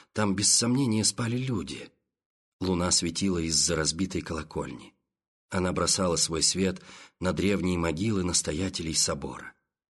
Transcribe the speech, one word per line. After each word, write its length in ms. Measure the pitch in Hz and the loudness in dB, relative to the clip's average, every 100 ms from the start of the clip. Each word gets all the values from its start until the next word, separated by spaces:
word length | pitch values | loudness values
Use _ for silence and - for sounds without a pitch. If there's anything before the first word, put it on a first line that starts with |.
| - | -8
Там, 220 | - 104 | -2 0
без 180 | 92 104 | 2 2
сомнения, 520 | - 117 127 131 110 | 2 2 2 2 2
спали 320 | 104 - 117 123 | 2 0 -2 -2
люди. 540 | 131 107 76 64 - _ _ _ _ _ _ _ | -2 -4 -6 -10 -14 _ _ _ _ _ _ _
Луна 300 | 92 90 90 | -2 2 2
светила 480 | 90 85 82 98 87 | 2 0 0 0 0
из-за 380 | 82 78 - 80 | 0 2 2 2
разбитой 460 | 78 78 92 85 | 0 0 -2 -4
колокольни. 720 | 80 80 76 - 65 60 - _ _ _ _ _ _ | -4 -6 -6 -6 -8 -10 -18 _ _ _ _ _ _
Она 220 | 98 90 | 0 0
бросала 440 | 82 85 - 92 80 | 2 2 2 2 2
свой 260 | - 80 | 0 2
свет 400 | 76 90 95 90 - - - _ | 0 2 0 0 -10 -20 -20 _
на 120 | 90 | -2
древние 460 | 90 92 98 90 90 | 2 2 2 2 2
могилы 440 | 82 80 110 101 | 0 0 0 0
настоятелей 720 | 90 82 - 78 92 - 82 | 2 0 0 -2 -4 -4 -2
собора. 600 | 76 - 76 69 64 - - _ _ _ | 0 0 -2 -6 -10 -14 -20 _ _ _